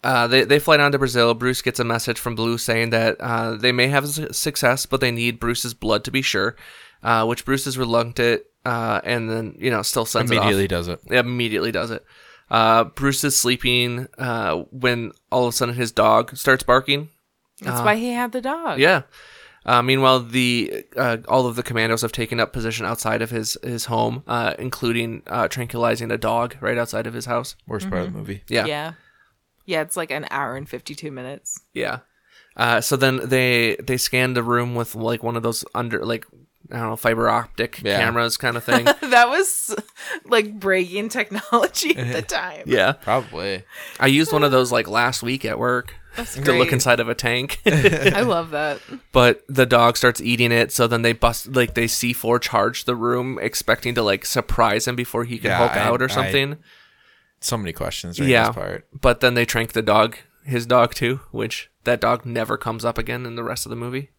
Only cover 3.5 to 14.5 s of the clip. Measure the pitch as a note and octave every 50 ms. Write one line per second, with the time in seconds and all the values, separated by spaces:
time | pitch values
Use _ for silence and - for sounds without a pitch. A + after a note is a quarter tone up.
3.5 | A2+ G#2+ G#2+ B2+ B2 B2 A#2+ C3+ C#3 C#3+ C#3 D3 C#3+ D3+ D#3 - - - - D3+
4.5 | - - - B2 B2+ C3 - - - C3 C#3 B2 A#2+ A#2 A#2 A#2+ A#2 A2+ - A#2
5.5 | A#2+ - - B2 A2+ _ - G#2+ A2 G#2 - - A#2+ C3 C3 - - - F#2+ A2
6.5 | - - - - - - - - _ _ - A2+ A#2 A2+ A2+ A2+ A#2+ A#2+ - -
7.5 | C3+ C3+ C3+ C#3+ B2+ B2+ B2+ A#2 A2+ A#2 A#2 A#2 A#2+ - A#2+ A#2+ A#2 - - _
8.5 | _ _ _ B2+ A#2+ A#2 A2+ A2+ A2+ G2 - - A#2+ A#2+ A#2 A2+ A2 A2+ A2+ G#2
9.5 | - - F#2+ B2+ A#2+ G#2+ G2+ - - B2+ A2+ - - A#2 A#2 A#2+ A#2 A2 G2 G#2
10.5 | G2+ G2 G2 G2 F#2+ E2+ E2+ E2+ F2 - _ - - B2 A#2+ A#2+ B2 B2 A#2+ A#2
11.5 | G#2+ G2 D#2+ A2+ A2 F#2 D#2 A2+ A2+ - _ _ _ - - - - _ _ _
12.5 | - A2+ A2 A2+ A2+ A2+ A#2 - _ - C#3 C#3 C3+ - - D3 C3 - - B2
13.5 | B2+ A#2+ - B2+ B2 B2 B2 A#2+ A#2+ A#2+ C3 - _ - C3 B2+ A#2 A2+ - F#2